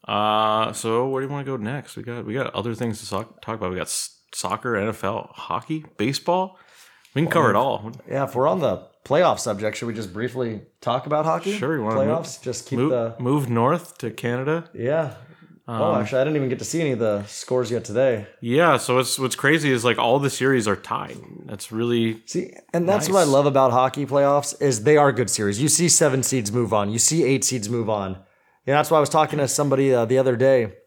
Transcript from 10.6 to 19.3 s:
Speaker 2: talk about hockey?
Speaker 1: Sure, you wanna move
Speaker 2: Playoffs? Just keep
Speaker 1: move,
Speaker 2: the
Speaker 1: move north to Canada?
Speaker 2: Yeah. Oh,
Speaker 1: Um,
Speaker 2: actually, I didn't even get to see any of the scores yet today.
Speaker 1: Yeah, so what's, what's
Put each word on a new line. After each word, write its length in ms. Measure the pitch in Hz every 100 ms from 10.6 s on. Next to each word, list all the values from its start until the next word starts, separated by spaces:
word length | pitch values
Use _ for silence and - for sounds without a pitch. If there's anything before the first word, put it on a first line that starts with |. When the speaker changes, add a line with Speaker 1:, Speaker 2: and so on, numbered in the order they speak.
| - _
Speaker 2:
talk 260 | - 127 147
about 180 | 151 156
hockey? 260 | 165 175 208
Speaker 1:
Sure, 180 | 139 156
you 60 |
wanna 140 | 107 113
move 100 | 139 165
Speaker 2:
Playoffs? 180 | 160 -
Just 240 | - 113 -
keep 100 | 123
Speaker 1:
move, 120 | 143
Speaker 2:
the 240 | 127 113 113
Speaker 1:
move 320 | 123 147 127
north 480 | 117 120 170 - -
to 120 | 117
Canada? 600 | 107 120 123 135 165 165
Speaker 2:
Yeah. 420 | - 117 156 147 - - - - - -
Oh, 220 | 113 107
Speaker 1:
Um, 80 | -
Speaker 2:
actually, 220 | 107 127
I 20 |
didn't 120 | 139 151
even 120 | 131
get 120 | 117
to 40 |
see 160 | 107 165
any 120 | 156
of 60 | 120
the 260 | 110 104 101
scores 440 | - - 127 117
yet 140 | 117
today. 420 | - 107 135 113 101 _
Speaker 1:
Yeah, 380 | 117 131 170 131
so 180 | - 127
what's, 220 | 123 -
what's 180 | 131